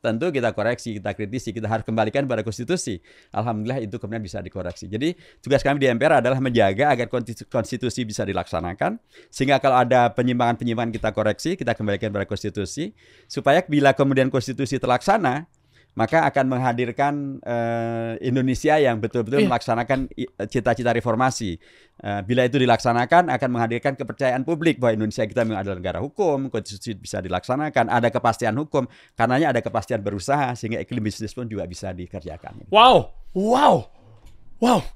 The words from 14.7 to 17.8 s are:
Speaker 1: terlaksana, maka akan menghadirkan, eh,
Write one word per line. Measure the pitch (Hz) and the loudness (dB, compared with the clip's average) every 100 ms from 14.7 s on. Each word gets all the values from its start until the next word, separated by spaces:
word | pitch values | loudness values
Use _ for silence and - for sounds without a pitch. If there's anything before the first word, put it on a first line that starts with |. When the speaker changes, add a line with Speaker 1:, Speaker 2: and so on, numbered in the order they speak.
| 135 | -2
Speaker 1:
terlaksana, | 120 123 - 214 156 131 165 _ _ _ _ | 0 0 2 2 2 -2 -8 _ _ _ _
maka | - 113 160 | -4 2 2
akan | 147 139 131 | 2 2 0
menghadirkan, | 127 131 120 120 117 143 143 139 135 | 2 0 0 -2 0 0 0 -6 -8
eh, | - 120 117 117 | -4 -2 -2 -2